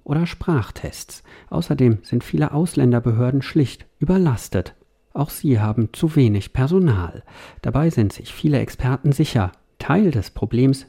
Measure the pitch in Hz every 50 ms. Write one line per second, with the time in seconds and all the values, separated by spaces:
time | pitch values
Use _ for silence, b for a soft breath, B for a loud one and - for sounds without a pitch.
0 | _ - 143 160 170 170 - - - - 165 127 95 - - - - - - -
1 | - - - - B B B B B B - - 170 - 151 135 127 120 113 104
2 | - - - 123 - - - 156 151 - - 147 175 170 - 139 135 123 120 120
3 | 113 127 113 113 123 127 135 139 131 - - 165 135 - - - - _ _ _
4 | 151 156 185 190 185 151 117 98 - - - 95 - - - _ _ _ _ _
5 | _ _ _ 143 143 - - - - 151 123 107 107 107 110 120 113 110 - -
6 | - 160 156 147 131 110 104 101 - - - 127 127 143 175 190 185 151 110 95
7 | 85 82 - - B B B B B B B B - - 120 135 156 165 160 123
8 | 107 98 - - - - - - - 151 143 120 113 - - - - 127 135 -
9 | - 147 139 - 160 - - 117 95 90 - _ _ _ _ _ - - 147 202
10 | 220 180 135 107 92 - _ - 104 - - 117 131 135 139 - -